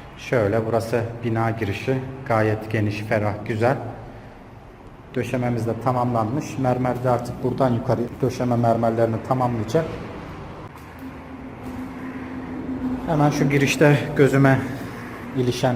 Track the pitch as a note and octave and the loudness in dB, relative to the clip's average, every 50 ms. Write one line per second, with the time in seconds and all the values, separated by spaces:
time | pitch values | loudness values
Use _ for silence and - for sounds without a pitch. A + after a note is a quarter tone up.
0 | - - - - - - - B2+ G#2+ G2 G#2+ A2+ A2 A2 A2 A2+ A2 - B2 A#2+ | -16 -16 -16 -14 -4 0 2 2 4 4 2 2 0 2 0 0 0 0 0 -2
1 | A2 - - - - A#2+ A2+ A2+ A2+ A2+ G#2+ - A2 G2 G2 - - - C3 C3 | -2 -2 -6 -4 -2 -2 0 2 2 0 0 0 -2 -2 -2 -2 -2 -2 -2 -2
2 | C3 - - - - - A#2 A2 A2 A2 G#2+ G#2+ - - - A2+ G#2+ G#2 G#2 G#2+ | -2 -6 -10 -10 -2 0 2 4 4 4 2 0 -2 -2 0 0 0 0 0 -4
3 | - - A2+ G#2+ G#2 G#2 G2 - - - A#2+ G#2 A2 B2 C#3 C3 - - - - | -2 0 0 0 0 0 -2 -4 -4 -6 -2 2 2 2 2 0 -2 -8 -10 -12
4 | - - - - - - - - - - - - - - - - - - - - | -14 -14 -16 -16 -18 -18 -20 -20 -20 -20 -20 -20 -20 -20 -20 -20 -20 -20 -20 -20
5 | - - - B2+ A#2 A2 - B2+ B2 B2 B2 A2+ A2 A2+ A2 A2+ - C3 B2+ B2 | -20 -8 -6 -4 -2 -2 -2 0 0 0 0 0 0 -2 -2 0 0 0 2 2
6 | B2 B2 A#2+ A#2 A2 G#2+ B2 D3+ D3 - - - C3+ B2+ B2 B2 B2+ B2+ B2 A2+ | 2 2 2 2 0 0 0 -2 -4 -4 -4 0 0 2 2 2 2 0 0 0
7 | B2 B2+ B2 A#2 A#2 - - - - B2+ B2 - C#3 B2+ A#2+ A2+ - - A#2 G#2+ | 2 2 2 2 0 -4 -6 -4 -4 -2 0 2 2 2 2 2 0 0 0 0
8 | A#2+ A#2 - - - B2 A#2+ - B2+ B2 A#2+ A#2 A#2+ A#2 A2+ A2+ A#2+ A2+ A2+ A2+ | 0 -4 -2 -2 -2 -2 0 0 0 0 2 2 4 4 4 4 4 2 4 4
9 | A#2 A2+ A2+ G#2 - - C3+ B2+ B2+ B2 A#2+ A2+ G#2+ G#2 A2 D#3+ D#3+ - - - | 2 2 2 -2 -2 -2 0 0 2 0 0 -2 -2 0 0 0 0 0 -4 -8
10 | - - - - - - - - - - - - - - - - - - - - | -10 -10 -12 -12 -12 -12 -12 -14 -14 -14 -14 -14 -14 -14 -16 -16 -18 -18 -16 -16
11 | - - - B3+ - - - - - - - - - B3+ - - - - F2 - | -14 -14 -14 -14 -14 -14 -14 -14 -14 -14 -14 -12 -12 -12 -10 -10 -10 -10 -10 -10
12 | - - - - - - C4 - - - - - - - - - - - - - | -10 -10 -10 -10 -10 -10 -10 -10 -10 -8 -8 -8 -6 -6 -6 -4 -2 -2 -2 -2
13 | - - E3+ D3+ D3 D3 D3 - D3 D3 C#3+ C#3+ C#3 C3+ - - E3 D3 D3 C3 | -2 0 2 4 4 4 4 4 2 4 4 4 4 2 4 6 6 8 8 6
14 | G#2+ - - - C#3+ C3+ C3 C#3 C#3 C3+ C3+ A2+ - - - - - - - - | 4 0 4 4 6 6 8 6 8 6 6 4 2 -2 -6 -8 -8 -10 -10 -10
15 | - - - - - - - C3+ B2 B2 A#2+ - - C3 B2 | -12 -12 -12 -12 -12 -6 -2 0 0 0 0 2 2 2 2